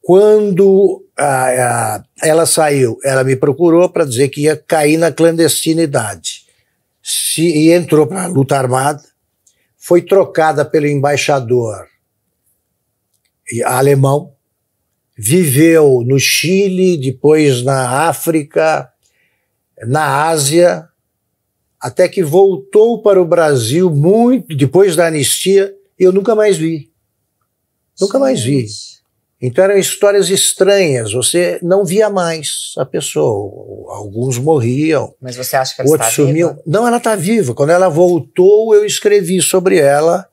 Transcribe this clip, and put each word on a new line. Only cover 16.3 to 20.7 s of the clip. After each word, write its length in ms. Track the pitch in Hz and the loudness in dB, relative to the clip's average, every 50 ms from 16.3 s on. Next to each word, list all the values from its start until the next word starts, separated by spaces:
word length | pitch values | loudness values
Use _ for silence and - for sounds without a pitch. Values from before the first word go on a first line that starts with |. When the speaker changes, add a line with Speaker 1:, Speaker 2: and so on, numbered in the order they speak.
| - - - 156 185 190 202 196 185 180 185 185 180 | -2 -2 -2 -2 0 0 0 0 0 0 0 0 0
Speaker 1:
depois 680 | 156 131 135 127 - - 143 156 156 151 143 131 120 123 | -2 -4 -6 -8 -2 2 2 2 4 4 2 0 0 -2
na 460 | 135 135 135 131 123 127 139 156 165 | -2 -2 -2 -2 -2 -2 -2 0 -2
África, 840 | 160 - - 165 165 160 147 147 - 165 160 160 156 143 135 - _ _ _ _ _ _ _ _ _ _ _ _ _ _ _ _ _ - 110 | -2 -4 -4 -2 -2 -4 -4 -2 -2 0 0 0 0 -2 -6 -10 _ _ _ _ _ _ _ _ _ _ _ _ _ _ _ _ _ -14 -6
na 400 | 117 131 156 156 143 135 139 151 160 | -4 -2 -2 0 0 -2 -2 0 0
Ásia, 600 | 165 156 139 135 156 170 175 175 | -2 -2 -2 -2 2 2 2 2